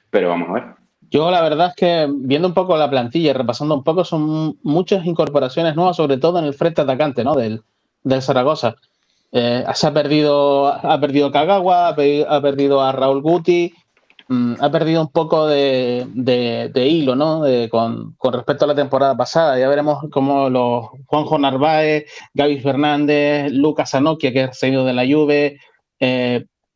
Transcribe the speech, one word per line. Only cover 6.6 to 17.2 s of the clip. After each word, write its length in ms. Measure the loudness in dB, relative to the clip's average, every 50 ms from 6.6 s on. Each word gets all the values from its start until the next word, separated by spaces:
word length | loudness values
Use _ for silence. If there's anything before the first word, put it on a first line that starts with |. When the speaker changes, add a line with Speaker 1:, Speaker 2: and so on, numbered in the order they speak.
| -2 -2 0 0
Speaker 2:
atacante, 460 | -2 0 0 0 -2 -2 -2 -2 -2
¿no? 100 | 0 0
del, 280 | 0 -2 -2 -4 -8 -12 _ _ _ _ _ _ _
del 200 | -2 -2 -2 0
Zaragoza. 540 | 0 0 0 2 2 0 0 0 -2 -4 -4 -6 _ _ _ _ _ _ _ _ _ _ -2
Eh, 320 | -2 0 0 0 -2 -2 -4 -2
se 140 | -2 -2 0
ha 60 | 0
perdido, 760 | 0 0 0 2 2 2 2 2 2 2 2 2 2 2 0
ha 340 | 0 -2 -2 -2 0 0
perdido 280 | 0 0 2 2 2 2
Kagawa, 600 | 2 0 2 2 2 2 2 2 2 2 2 2
ha 60 | 2 2
pe-, 280 | 2 2 2 2 0
ha 160 | 0 0 0
perdido 400 | 0 0 0 2 2 2 2 2
a 120 | 2 0 0
Raúl 280 | 0 2 2 2 0
Guti, 520 | 0 0 0 0 2 2 0 2 0 -2 -6 _ _ _ _ _ _ _ _ _ _ -4
mm, 240 | -2 -2 0 -2 -2 -2
ha 100 | 0 0
perdido 300 | 0 0 0 0 0 0
un 80 | 0 0
poco 380 | 0 -2 -2 -2 -2 -2 0 0
de, 600 | 2 2 2 2 0 0 0 -2 -4 -4 -6 -8 -8
de, 580 | -4 -2 0 0 0 0 -2 -4 -6 -6 -4 -2
de 140 | 0 2 2
hilo, 260 | 2 2 0 0 0
¿no? 280 | 0